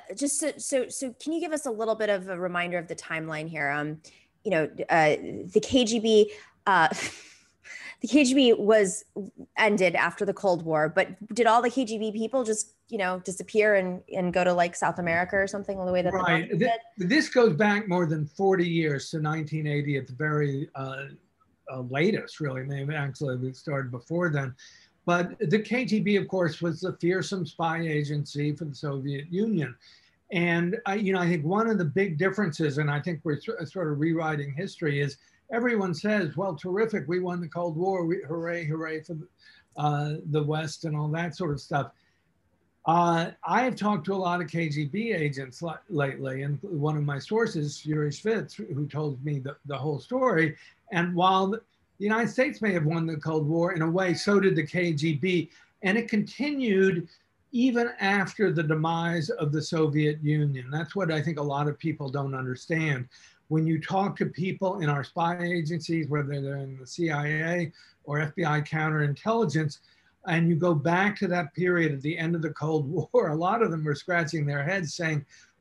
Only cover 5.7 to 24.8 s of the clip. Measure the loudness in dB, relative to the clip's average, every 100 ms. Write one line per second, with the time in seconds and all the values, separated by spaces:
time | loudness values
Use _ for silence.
5.7 | 4 4 2 6 8 6 2 -20 _ 2
6.7 | 6 6 2 -6 -10 -18 -20 _ _ -20
7.7 | -16 -16 -8 2 6 6 6 6 6 6
8.7 | 6 4 0 -10 -12 -12 -14 -6 2 4
9.7 | 4 4 4 0 0 -4 0 2 2 2
10.7 | 2 2 2 0 -4 -6 2 4 6 4
11.7 | 0 -2 -2 -4 -4 -2 -2 -2 -2 -6
12.7 | _ _ -4 -2 -2 -6 -8 0 4 6
13.7 | 4 2 -4 -6 -2 0 2 4 4 2
14.7 | 0 -2 0 0 0 0 0 0 -4 -6
15.7 | -4 -2 0 2 0 2 2 2 2 2
16.7 | 0 -4 -6 2 2 4 4 4 6 2
17.7 | 2 0 0 0 -2 -4 0 2 4 2
18.7 | 0 0 -2 -4 -4 -2 -4 -4 -4 -2
19.7 | -2 0 -2 -4 -4 -2 0 0 -2 -6
20.7 | -8 -8 -10 -12 -18 _ _ _ _ -12
21.7 | -10 -4 2 2 2 -4 -6 -4 -4 -6
22.7 | -6 -4 -2 -4 -4 -4 -2 -6 -8 -4
23.7 | -4 -4 -8 -4 0 0 0 -2 -8 -18
24.7 | -20